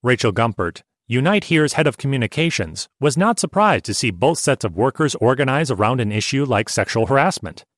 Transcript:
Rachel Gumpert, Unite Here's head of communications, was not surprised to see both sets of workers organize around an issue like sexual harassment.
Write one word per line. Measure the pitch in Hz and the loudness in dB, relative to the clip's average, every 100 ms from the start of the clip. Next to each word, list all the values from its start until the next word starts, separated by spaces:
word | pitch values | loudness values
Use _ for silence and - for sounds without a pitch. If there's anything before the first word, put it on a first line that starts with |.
Rachel | 120 123 117 | 0 0 0
Gumpert, | 101 117 104 87 - _ _ _ | 0 -2 -2 -6 -6 _ _ _
Unite | 120 147 208 | -2 2 0
Here's | - 160 151 | 2 2 2
head | - 151 | 2 0
of | - | 0
communications, | 139 135 113 - 165 - 90 78 - _ | -4 -2 -2 -2 -2 -2 -6 -8 -14 _
was | 143 143 | -2 2
not | 202 240 | 0 0
surprised | 170 - 208 135 - | -2 2 2 2 -2
to | |
see | 101 - | -2 -2
both | 87 131 170 | 0 0 2
sets | - 131 | 0 0
of | 110 82 | -2 0
workers | 123 - 156 | 0 2 -2
organize | - 113 131 135 135 156 | 2 2 2 2 0 0
around | 107 104 127 | 2 2 2
an | 107 | 0
issue | 107 - 135 | 0 0 -2
like | 139 107 110 | 2 0 0
sexual | - 98 113 113 | -2 -2 0 2
harassment. | 135 165 - 80 - - | 2 2 -2 -10 -14 -20